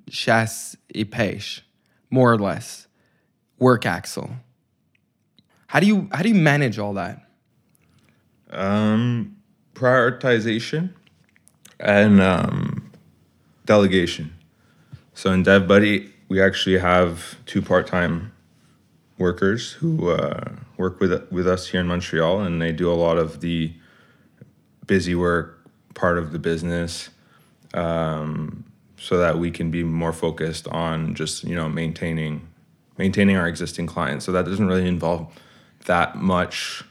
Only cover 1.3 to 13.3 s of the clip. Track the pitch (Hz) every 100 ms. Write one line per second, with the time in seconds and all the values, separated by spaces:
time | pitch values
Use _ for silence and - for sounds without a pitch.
1.3 | - - - _ _ _ _ - 131 123
2.3 | 113 98 - - - - _ _ _ _
3.3 | _ _ - 127 120 113 85 - - -
4.3 | 127 - _ _ _ _ _ _ _ _
5.3 | _ _ _ - 143 202 202 - 139 214
6.3 | 208 151 143 127 104 104 98 87 - _
7.3 | _ _ _ _ _ _ _ _ _ _
8.3 | _ - - 95 104 107 110 120 117 101
9.3 | - _ _ _ - 127 127 117 113 131
10.3 | 113 113 110 - 156 185 - _ _ _
11.3 | _ _ _ - - 107 101 104 98 92
12.3 | 87 - - - - - - _ _ _